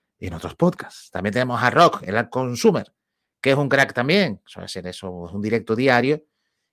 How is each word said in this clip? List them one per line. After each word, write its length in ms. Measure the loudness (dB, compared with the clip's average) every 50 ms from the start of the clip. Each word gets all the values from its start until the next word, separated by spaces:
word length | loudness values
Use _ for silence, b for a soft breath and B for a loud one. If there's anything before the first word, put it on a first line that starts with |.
| _ _ _ -14
en 160 | -14 -12 -12
otros 180 | -10 -12 -10 -4
podcasts. 560 | 0 0 0 0 -2 -12 -18 -20 -20 -20 -14
También 240 | -10 -6 -4 -4 -2
tenemos 300 | -2 -2 -2 -2 0 0
a 80 | 2
Rock, 320 | 4 6 6 6 4 0 -6
el 120 | -4 -2
Art 140 | -2 -2 -2
Consumer, 640 | -4 -4 -4 -4 -2 2 2 2 2 2 -2 _ _ _ _ _ _ _ _ _ _ _
que 80 | 0 2
es 80 | 2
un 100 | 2 2
crack 240 | 2 4 2 2 2
también, 480 | 0 -2 0 2 2 2 2 0 -2 -8 _
suele 200 | _ -18 -16 -14
hacer 200 | -14 -12 -12 -10
eso, 400 | -12 -12 -10 -10 -10 -10 -10 -12
es 80 | -10 -8
un 80 | -6
directo 340 | -4 -2 -2 -2 -2 -2 -2
diario, 480 | 2 4 4 4 4 4 2 0 -2 -4 _ _ _ _ _ _ _ _ _